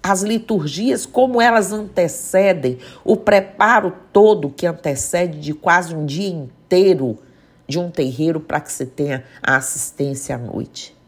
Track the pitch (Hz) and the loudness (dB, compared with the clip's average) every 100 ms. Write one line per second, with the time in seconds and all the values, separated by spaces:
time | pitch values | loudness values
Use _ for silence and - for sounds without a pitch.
0 | 180 196 202 226 226 214 147 147 240 240 | -2 -4 -2 -4 -2 -4 -4 -4 -2 -2
1 | - - 254 247 233 233 190 214 214 - | -4 0 2 4 4 4 0 -4 -6 -2
2 | 170 - - 190 196 175 131 123 - - | -2 -2 -2 2 2 2 -2 -6 -12 -10
3 | - 208 - 202 190 - 214 233 196 - | 0 0 4 2 2 0 4 4 2 -8
4 | - 202 214 202 143 - 175 165 156 139 | 0 6 6 6 -2 -4 -4 -4 -6 -6
5 | - 175 180 151 147 151 185 175 170 160 | -4 -2 -2 -4 -8 -4 2 2 2 -6
6 | 151 143 196 170 127 _ _ 185 196 170 | -6 -4 -6 -8 -12 _ _ 4 6 4
7 | 135 107 _ _ _ _ - 147 175 170 | 0 -6 _ _ _ _ -8 -6 -4 -4
8 | 131 123 156 160 156 147 - - 127 - | -4 -2 -2 -2 -4 -6 -6 -10 -10 -6
9 | 143 131 - - - 135 135 - - - | -4 -4 -10 -8 -2 0 -2 -8 -10 -6
10 | 143 135 - 127 120 - 117 - - _ | -6 -6 -8 -8 -8 -8 -10 -14 -20 _